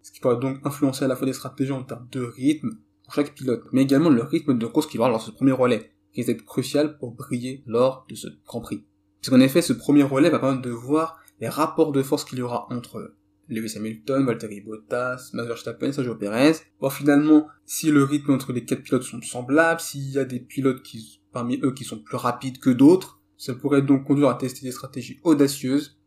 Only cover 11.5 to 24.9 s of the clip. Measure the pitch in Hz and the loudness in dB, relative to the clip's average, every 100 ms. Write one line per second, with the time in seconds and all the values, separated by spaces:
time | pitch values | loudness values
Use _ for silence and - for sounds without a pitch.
11.5 | - 156 160 156 139 135 143 - 127 123 | -2 -2 2 2 2 0 -4 -4 -8 -6
12.5 | 120 - 123 - 107 - _ _ _ _ | -6 -6 -10 -10 -14 -14 _ _ _ _
13.5 | 113 113 107 110 110 - 135 135 110 107 | -8 -8 -8 -10 -8 -2 0 0 -2 -8
14.5 | 101 104 110 _ 120 127 127 - - 117 | -12 -14 -16 _ -4 -4 -8 -10 -10 -8
15.5 | 117 - 113 135 139 123 110 101 113 147 | -8 -10 -6 -6 -4 -6 -4 -4 2 2
16.5 | 160 _ _ 135 139 143 143 151 151 151 | 2 _ _ -6 0 4 4 8 6 6
17.5 | _ - - 160 147 135 147 143 131 - | _ -12 -2 4 4 4 0 0 0 0
18.5 | 123 - 131 - 127 - - - 127 123 | -8 -4 -6 0 -2 -2 -12 -10 -10 0
19.5 | 147 165 160 - 139 139 135 127 123 - | 2 4 0 -6 -10 -6 -4 -4 -6 -8
20.5 | - 135 131 - 113 110 _ _ 123 120 | -2 -2 -2 -10 -18 -18 _ _ -8 -6
21.5 | 131 139 - 123 113 - 127 - - 135 | -2 -2 -4 -12 -14 -10 -6 -4 -4 -10
22.5 | 127 135 120 139 185 - _ _ _ - | -2 0 6 8 6 2 _ _ _ -12
23.5 | 123 143 139 139 139 139 143 143 - 131 | -6 0 2 4 2 4 2 2 2 -6
24.5 | - 131 123 127 | -8 -12 -12 -12